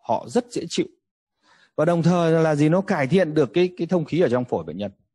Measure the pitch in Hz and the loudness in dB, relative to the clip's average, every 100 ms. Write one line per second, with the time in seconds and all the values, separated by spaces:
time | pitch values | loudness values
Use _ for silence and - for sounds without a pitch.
0 | - 113 - 233 - - 170 - - _ | -6 -6 -4 -6 -4 -8 -6 -6 -6 _
1 | _ _ _ _ _ _ _ - 160 170 | _ _ _ _ _ _ _ -2 0 2
2 | 165 180 165 165 160 147 151 180 190 175 | 2 2 2 2 2 2 2 2 0 -2
3 | 131 185 165 151 135 175 180 180 165 180 | 0 2 2 0 0 0 0 -2 -2 -2
4 | 151 156 151 123 123 101 80 82 101 - | -2 0 0 0 -2 -6 -6 -10 -10 -12
5 | _ | _